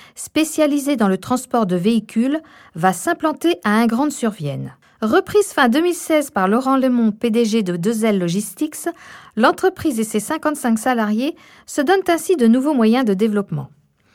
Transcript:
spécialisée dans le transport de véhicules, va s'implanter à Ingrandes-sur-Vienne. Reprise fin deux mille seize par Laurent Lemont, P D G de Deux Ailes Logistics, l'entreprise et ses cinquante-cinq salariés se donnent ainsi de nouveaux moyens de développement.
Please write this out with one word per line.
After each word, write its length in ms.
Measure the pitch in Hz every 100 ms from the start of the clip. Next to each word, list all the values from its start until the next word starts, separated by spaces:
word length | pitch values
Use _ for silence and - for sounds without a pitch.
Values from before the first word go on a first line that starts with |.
| - -
spécialisée 800 | - 302 311 - 302 285 277 262
dans 120 | 202
le 120 | 190
transport 480 | - 247 - 240 202
de 80 | 180
véhicules, 640 | 196 233 220 226 254 311 320 - -
va 180 | 160 185
s'implanter 680 | 180 330 339 320 - 330 349
à 60 | 214 214
Ingrandes-sur-Vienne. 1000 | 233 233 294 285 226 196 143 135 135 - _ _
Reprise 500 | 220 330 381 415 403
fin 160 | - 247
deux 140 | 269
mille 100 | 349
seize 380 | 330 - 302 294
par 160 | 202 190
Laurent 280 | 226 262 269
Lemont, 360 | 262 247 220
P 180 | 202 240
D 160 | 220 233
G 160 | 226
de 140 | 180 175
Deux 280 | 190 226
Ailes 140 | 226 202
Logistics, 720 | 175 185 220 - 302 - 339 339 - - - -
l'entreprise 640 | 262 359 381 370 320 226
et 40 |
ses 160 | 220 214
cinquante-cinq 600 | 214 311 302 302 247 226
salariés 560 | 262 240 214 214 277 330 - - -
se 140 | -
donnent 200 | 285 392 370
ainsi 280 | 330 - 349
de 120 | 226
nouveaux 260 | 247 277
moyens 320 | 269 220 240 240
de 80 |
développement. 560 | 190 226 208 202 147 135 _ _ _ _